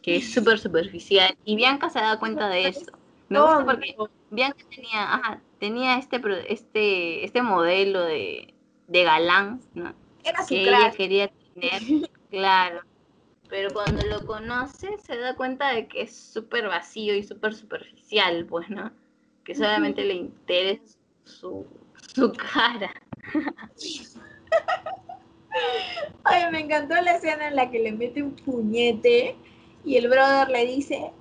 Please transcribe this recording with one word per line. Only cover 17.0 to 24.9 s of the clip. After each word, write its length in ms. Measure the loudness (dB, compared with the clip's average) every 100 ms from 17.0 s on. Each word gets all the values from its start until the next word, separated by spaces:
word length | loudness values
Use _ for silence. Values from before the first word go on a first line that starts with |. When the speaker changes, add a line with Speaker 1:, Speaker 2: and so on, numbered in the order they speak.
| -2 -2
Speaker 1:
y 60 |
súper 300 | -4 -6 -6
superficial, 920 | -6 -12 -14 -14 _ _ 0 0 0 -4
pues, 240 | -8 -8
¿no? 200 | -12 -12 _ _ _ _ _
Que 100 | -12 -2
solamente 440 | 0 2 0 -2
Speaker 2:
Ujú. 60 | -4
Speaker 1:
le 60 |
interesa 840 | -4 -8 -14 -2 0 0 -4 _ _ _ _
su, 420 | _ -18 -12 -12 -14 -20 _ -20 -10
su 180 | 0 0
cara. 580 | 0 -4 0 0 0 -10 -12 _ -18 -6
<laughs> 400 | -6 -6 -12 -20 -14 -12 -12 -16 -20 -20 -20 -2 -2 0 -6 -6